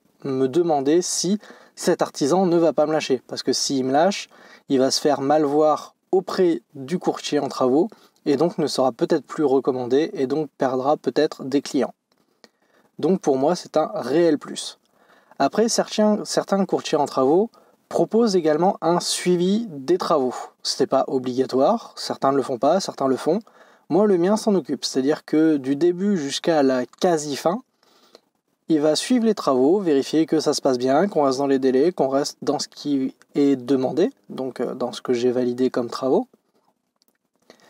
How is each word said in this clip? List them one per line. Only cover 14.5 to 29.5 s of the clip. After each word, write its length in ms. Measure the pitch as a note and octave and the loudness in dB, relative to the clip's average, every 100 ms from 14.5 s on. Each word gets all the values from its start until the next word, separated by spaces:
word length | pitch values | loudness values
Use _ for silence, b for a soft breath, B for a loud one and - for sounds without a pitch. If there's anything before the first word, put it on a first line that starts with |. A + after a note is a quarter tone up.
| - - - _ b b b b b | -12 -12 -16 _ b b b b b
Après, 320 | C#3 - A3+ | -2 2 0
certains, 560 | - F3 - G#3+ G#3 - | 0 -2 0 2 0 -2
certains 400 | - D3 G3 F#3 | -4 -2 -2 0
courtiers 320 | D3 - D3+ | -2 -2 -2
en 80 | C#3 | 0
travaux 460 | - C3 E3 A3+ b b b _ | 2 2 4 2 b b b _
proposent 480 | - E3+ A3 A#3 F#3 | -2 0 2 2 2
également 420 | D#3 D3+ F3+ - | 2 2 0 0
un 180 | D#3+ F3 | 0 0
suivi 680 | - - F3+ F3+ F3+ G#3 A#3 | -2 -4 0 0 2 0 -4
des 300 | D3 C3+ F3+ | -8 -2 -2
travaux. 340 | - E3 B2+ - - _ | 0 0 0 -4 -12 _
C'est 240 | - - C3 | -10 -2 0
pas 160 | C3+ - | 0 0
obligatoire, 840 | C3+ B2+ B2 B2+ B2+ C#3+ A3+ - - | -4 -4 -2 -2 2 2 0 -4 -12
certains 340 | - A#2+ C3+ | -10 -2 0
ne 60 | C#3 | 0
le 40 | |
font 160 | B2+ B2+ | -2 0
pas, 220 | C#3 F#3 | 2 0
certains 280 | - - C3+ | -2 -4 -2
le 80 | B2+ | 0
font. 260 | - F#3 b b b b _ | 0 -2 b b b b _
Moi, 180 | D#3 G#3+ | 2 4
le 100 | F#3 | 4
mien 200 | F3+ G#3+ | 2 2
s'en 180 | A3+ F#3+ | 2 0
occupe, 300 | C3+ C#3+ - | 0 -6 -4
c'est-à-dire 380 | C3+ C3 D#3 | -2 0 -2
que 340 | - D3+ D#3+ D3+ | 0 2 4 2
du 180 | C3 C#3+ | 0 0
début 420 | F3 F3 G3+ G3 | 2 2 0 0
jusqu'à 460 | C#3 C3+ - D#3+ | -2 -4 0 2
la 240 | C3+ C3 B2+ | 2 0 -4
quasi-fin, 720 | _ F#3 E3 D3 C3+ D#3+ G#3 - _ b b b b b _ _ _ - | _ 0 0 -2 -4 -2 -2 -8 _ b b b b b _ _ _ -2
il 120 | D#3 | 0
va 140 | D3+ D3+ | 2 0
suivre 300 | - B3+ A3+ | 0 0 2
les 100 | G#3 | 0
travaux, 440 | - | 0